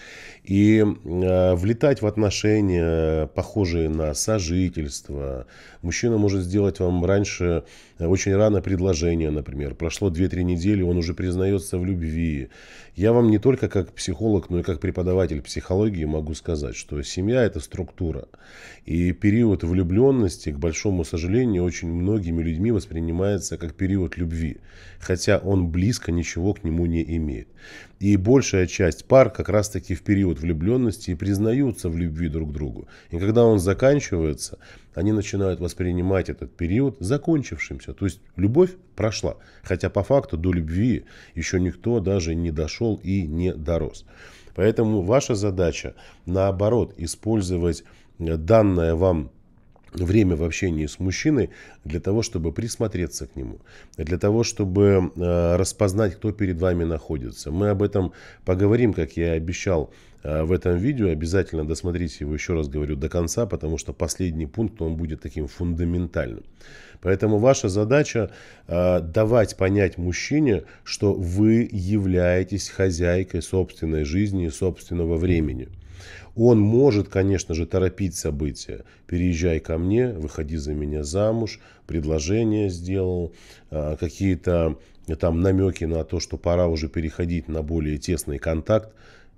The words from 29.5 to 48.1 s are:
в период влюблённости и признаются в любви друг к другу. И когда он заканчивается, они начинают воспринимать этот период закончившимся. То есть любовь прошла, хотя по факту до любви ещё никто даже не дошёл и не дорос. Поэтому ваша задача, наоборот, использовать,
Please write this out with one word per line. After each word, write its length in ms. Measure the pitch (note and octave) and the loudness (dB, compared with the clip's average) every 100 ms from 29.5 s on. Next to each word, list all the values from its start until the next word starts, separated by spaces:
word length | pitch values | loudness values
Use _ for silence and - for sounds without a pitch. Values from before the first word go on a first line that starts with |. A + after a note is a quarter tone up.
| G#2 G2+ F#2 - | 0 0 -4 -6
в 80 | F2 | -4
период 380 | - G2 F#2+ D2 | 0 2 2 0
влюблённости 720 | E2 D#2 F2 B2+ A#2+ F#2+ - | -2 -2 0 2 0 -2 -6
и 20 | |
признаются 760 | F2 F#2+ G2 A2 B2+ C3+ G2+ F2+ | -4 -2 0 2 2 0 -2 -4
в 80 | E2 | -2
любви 320 | E2+ D#2 E2+ | -2 -2 -4
друг 220 | D#2 D#2 | -4 -6
к 20 | |
другу. 360 | D2 D2 G#1 - - - | -6 -8 -8 -16 -20 -10
И 80 | E2+ | -4
когда 260 | G2 A2+ | 2 6
он 160 | A#2 G#2 | 6 6
заканчивается, 1000 | F2+ F#2+ C3 D3 - F2+ D#2 D2 - - - - - | 2 2 4 2 0 -2 -2 -4 -8 -16 -20 -20 -12
они 180 | - G2 | -2 0
начинают 480 | G#2+ G2 G2+ F#2+ E2+ | 0 -2 -2 -2 -2
воспринимать 680 | F2 - F2+ F2 F#2 F#2+ E2 | -4 -4 -2 0 0 0 -2
этот 280 | C#2+ C#2+ - | -6 -10 -6
период 400 | E2+ G#2 C3+ - | -2 0 0 -2
закончившимся. 960 | F2+ C#3+ - D#3+ B2 D2+ - C2+ - | -4 -2 0 0 0 -8 -10 -10 -12
То 120 | C#2+ F#2+ | -4 -4
есть 140 | - - - | -4 -10 -2
любовь 360 | G2 C3+ F#3 - - - | 2 4 4 0 -14 -4
прошла, 400 | G#2+ G#2 D2+ - - - | -4 -2 -6 -8 -14 -12
хотя 260 | - F2+ F#2 | -6 -2 -2
по 140 | G#2 | -2
факту 340 | F#2+ C#3 - D#2+ | 2 2 0 -2
до 160 | F2+ | 0
любви 520 | F2 D#2 F2 B2 E2+ - - - E2 | 0 0 0 0 0 -4 -20 -14 -10
ещё 220 | D#2+ F#2 | -4 0
никто 420 | F2+ - A2+ A#2 | 0 -2 -2 0
даже 340 | F#2 G2 E2 | 0 0 0
не 160 | E2 E2+ | -2 -2
дошёл 500 | D2+ D#2 - A#2 G2+ | -2 -4 -2 -2 -2
и 180 | E2+ G2 | -2 -2
не 320 | D#2+ D#2+ F2+ | -2 -2 -2
дорос. 500 | D#2+ D2+ E2 D2 - - - - - - - | -2 -2 -2 -2 -8 -20 -20 -20 -20 -10 0
Поэтому 460 | G2+ A2+ A2 G#2+ | 2 2 2 2
ваша 340 | F2+ C3 - G#2+ | 2 2 2 0
задача, 580 | G#2 F#2 E2+ - B1 - - - - | 0 2 0 0 -8 -14 -20 -14 -4
наоборот, 680 | F#2 G2 F#2 G#2 A#2 E2+ - | 0 2 2 2 2 0 -4
использовать, 880 | E2 - G#2+ A2+ F2+ F2+ F2 E2 - - - | -10 -6 -2 0 0 0 0 -2 -6 -20 -20